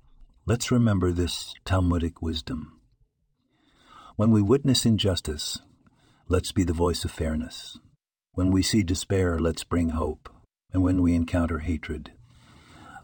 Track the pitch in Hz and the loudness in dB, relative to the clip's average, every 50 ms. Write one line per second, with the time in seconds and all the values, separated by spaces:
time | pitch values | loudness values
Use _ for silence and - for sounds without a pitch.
0 | _ _ _ - - - _ _ - 101 113 120 - - 127 120 117 110 101 90 | _ _ _ -20 -20 -20 _ _ -2 -2 -2 0 0 0 2 4 4 4 4 2
1 | 92 90 87 87 87 82 - - - - - - - - 92 92 90 85 87 85 | 2 2 2 0 0 -2 -2 -8 -10 -14 -16 -12 -4 -2 0 2 2 2 2 0
2 | 85 82 - - 82 80 82 - - - - 80 78 - - _ _ _ _ _ | -2 -4 -6 -6 -8 -6 -6 -6 -8 -10 -10 -10 -10 -14 -20 _ _ _ _ _
3 | _ _ _ _ _ _ _ _ _ _ _ _ _ _ _ _ _ _ - - | _ _ _ _ _ _ _ _ _ _ _ _ _ _ _ _ _ _ -20 -20
4 | - - - - 107 113 110 107 101 98 131 143 143 135 123 - - 117 110 95 | -20 -10 -4 0 4 4 4 4 6 4 2 2 4 2 2 2 4 2 2 2
5 | - 98 85 - - - 73 71 - - - - - _ _ _ _ _ _ _ | 2 0 0 -2 -4 -6 -8 -6 -8 -8 -10 -10 -14 _ _ _ _ _ _ _
6 | _ _ _ _ _ - 90 87 - - - 101 90 85 80 82 87 87 85 - | _ _ _ _ _ -2 0 0 0 0 0 0 0 0 0 0 0 0 0 -2
7 | - 87 - - 80 78 78 78 80 - - - - - - - _ _ _ _ | -6 -8 -6 -4 -4 -4 -4 -4 -6 -8 -12 -16 -18 -18 -20 -20 _ _ _ _
8 | _ _ _ _ _ _ - 92 92 92 92 95 92 - - 107 95 85 92 - | _ _ _ _ _ _ -4 0 2 2 4 2 2 2 2 2 2 0 -2 -4
9 | - - 101 95 92 87 82 80 80 82 80 - - - - 85 85 82 78 78 | -2 -2 0 2 2 2 0 0 0 -2 -2 -4 -4 -2 0 0 0 0 -2 -2
10 | 76 78 78 - - - - - _ _ _ _ _ _ 92 92 92 90 92 90 | -4 -4 -6 -8 -14 -20 -20 -20 _ _ _ _ _ _ 0 2 2 4 4 2
11 | 87 85 85 85 82 - - 87 85 82 82 78 80 85 80 76 - - 76 73 | 2 2 2 2 0 0 0 0 0 0 -2 -4 -4 -4 -4 -4 -4 -8 -10 -10
12 | 73 - - _ - - _ - _ - - - - - - - - - - - | -10 -14 -20 _ -20 -20 _ -20 _ -20 -20 -20 -20 -20 -20 -20 -20 -20 -10 -2